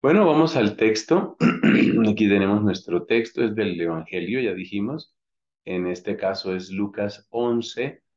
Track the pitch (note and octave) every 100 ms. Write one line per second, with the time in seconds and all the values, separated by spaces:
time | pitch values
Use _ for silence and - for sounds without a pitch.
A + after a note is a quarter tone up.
0 | C3+ G3 F#3 D3+ D#3+ D#3 G#2 G#2 A2 G#2+
1 | - F3 G3+ - - - - - - A2+
2 | G#2+ G#2 G#2 G2+ G2 G#2 G#2 F#2 - F2
3 | - A2+ A2 - A#2 G#2+ G2 F2 E2+ E2
4 | D#2+ F2+ F2 B2 A#2 F#2 F2+ G2+ G#2 D3+
5 | - _ _ _ _ _ - F#2 F2+ F2+
6 | - G2 F#2+ F#2+ F#2+ F#2 F2+ F#2+ G2+ -
7 | G2+ - _ A#2 A#2+ A#2 A2+ - C3 -
8 | _